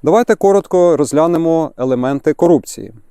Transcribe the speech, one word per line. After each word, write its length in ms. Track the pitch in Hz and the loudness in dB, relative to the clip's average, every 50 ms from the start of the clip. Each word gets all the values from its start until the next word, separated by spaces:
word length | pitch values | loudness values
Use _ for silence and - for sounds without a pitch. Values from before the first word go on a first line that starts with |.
| - | 0
Давайте 320 | 147 170 220 240 - 226 | 2 0 0 2 0 -2
коротко 600 | - - 196 196 202 185 - - 185 175 175 165 | 0 2 2 2 2 0 0 0 2 2 2 2
розглянемо 720 | 147 147 127 - 143 156 170 170 160 165 165 165 165 160 147 - | 2 0 -2 0 0 0 0 0 0 0 0 0 -2 -2 -4 -6
елементи 560 | - 123 131 131 123 123 131 139 139 - 156 151 | -6 -4 -4 -2 -2 -2 -4 -4 -2 -2 -4 -2
корупції. 600 | _ - 170 175 135 - - - - 104 95 110 - - - | _ 2 2 2 2 0 -4 -16 -16 -16 -16 -18 -20 -20 -20